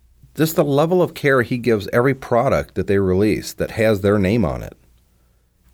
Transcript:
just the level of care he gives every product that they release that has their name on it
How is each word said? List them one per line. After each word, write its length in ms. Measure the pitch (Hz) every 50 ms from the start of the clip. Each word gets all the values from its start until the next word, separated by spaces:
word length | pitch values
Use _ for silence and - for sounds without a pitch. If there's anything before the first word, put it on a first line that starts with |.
| _ _ _ _ - - _
just 200 | - 147 156 160
the 100 | - 160
level 380 | 143 139 139 151 165 180 185 175
of 120 | 139 -
care 280 | - - 147 135 131 120
he 160 | - 131 123
gives 300 | 113 120 113 107 95 - -
every 220 | 120 120 143 135
product 640 | 135 - - 127 117 120 139 98 78 71 - -
that 100 | - 92
they 120 | 92 101 98
release 520 | 98 92 90 92 104 110 92 - - - -
that 180 | - 85 - -
has 300 | - 113 110 110 101 98
their 180 | 101 101 107
name 240 | 98 92 104 123 104
on 180 | 76 65 62 55
it 140 | - - - _ _ _ _ _ _ _ _ _ _ _ _ _ _ _ _ _ _